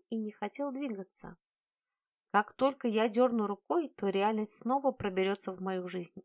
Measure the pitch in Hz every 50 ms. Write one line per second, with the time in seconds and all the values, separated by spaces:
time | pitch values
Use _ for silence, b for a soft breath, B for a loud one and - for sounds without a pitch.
0 | _ - 233 220 214 208 - - 208 208 - - 285 285 247 269 294 262 214 190
1 | 190 - - - - 175 175 _ _ _ _ _ _ _ _ _ _ _ _ _
2 | _ _ _ _ _ _ - 202 208 - - - 262 277 269 - - 240 202 208
3 | 220 233 208 233 254 247 233 226 208 202 202 - _ - 294 349 320 254 _ -
4 | 208 196 185 196 196 214 220 214 214 208 - - - 226 262 277 269 269 254 -
5 | - 202 185 190 190 196 202 196 - - 190 185 185 190 190 185 175 180 185 185
6 | 175 - - 190 -